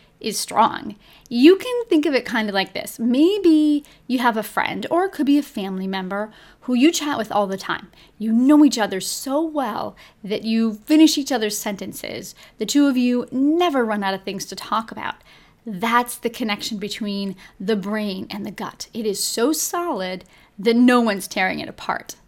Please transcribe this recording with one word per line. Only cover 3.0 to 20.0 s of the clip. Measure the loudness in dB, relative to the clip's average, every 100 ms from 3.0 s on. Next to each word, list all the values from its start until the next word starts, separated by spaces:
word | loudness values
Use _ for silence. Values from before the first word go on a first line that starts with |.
| 0 4 4 4 4 6 4 0 -4 _ -4
you | 0
have | 0 0
a |
friend, | -4 -4 -4 -4 -2
or | 0
it | 0
could | -2 2
be | 2
a |
family | 0 -6 -6 -6 -6
member, | -6 -6 -6 -8 -10 -20 _
who | -2
you | 4 4
chat | 2 -4 -4
with | -2
all | -2 -2
the | -4
time. | -6 -8 -10 _ _ -8
You | 0
know | 4 6 8
each | 8 6
other | -2 -2
so | -6 -8 -4 -2
well | -2 -4 -4 -4 -8 -10 -20 _
that | -8 -6
you | -2 0 0 -2 2
finish | 6 8 6
each | -2
other's | -2 -2 -4
sentences. | -6 -8 -10 -12 -12 -12 -14 -18 -16 -10
The |
two | 0 2 4
of | 4
you | 2 0 -2
never | 0 2 2 2 0
run | 0 -2
out | -2
of | -4
things | -6 -10 -10
to | -12
talk | -6 -4 -6
about. | -10 -10 -10 _ -20 _ _ -12
That's | -6 0 0 -2 -4
the | -6
connection | -4 -4 -4 -6 -8
between | -8 -6 -6 -4 -6 -8 -16 -10
the | -4 -2
brain | -2 -4 -4 -6 -10
and | -10 -10
the |
gut. | -10 -12 -12 -14
It | -6
is | -4 -4
so | -4 0 0
solid | 0 -4 -4 -4 -6